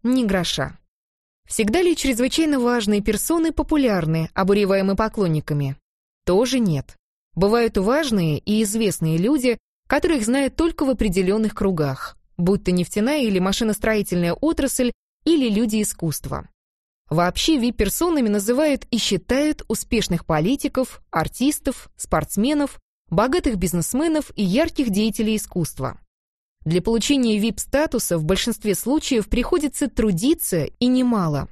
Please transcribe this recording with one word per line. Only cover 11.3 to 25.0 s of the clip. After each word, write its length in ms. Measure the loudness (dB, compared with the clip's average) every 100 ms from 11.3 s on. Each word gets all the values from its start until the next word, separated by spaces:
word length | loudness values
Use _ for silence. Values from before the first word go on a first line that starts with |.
| 0 0
кругах, 640 | -2 -2 0 -2 -4 -10 -16 _ -4
будь 280 | 0 0
то 60 | 0
нефтяная 520 | -2 -2 -2 0 0
или 160 | 0 0
машиностроительная 960 | 0 0 -2 -2 0 0 0 0 0
отрасль, 580 | 0 -2 0 -2 0 -2 -4 _ _
или 240 | 0 2 2
люди 320 | 0 0 0
искусства. 680 | -2 -4 -4 -4 -6 -10 -10 _ _ _ _ _ -4
Вообще 480 | 0 0 0 2 2
вип-персонами 720 | 2 0 0 0 0 2 2
называют 580 | 0 0 2 2 0 -2
и 80 | -4
считают 640 | 0 -2 0 0 0 -2 -4
успешных 580 | -6 -2 -2 0 -2 -2
политиков, 720 | 0 0 0 -2 -2 -4 -6 -8
артистов, 800 | -4 -4 -2 -2 -2 -4 -8 -10 -16
спортсменов, 800 | -4 -4 -2 -2 0 0 -2 -6 -20 _ -4
богатых 480 | 0 2 2 0 0
бизнесменов 760 | -2 -2 -2 -2 0 -2 -4 -2
и 80 |
ярких 460 | 0 2 0 0 -2
деятелей 460 | 0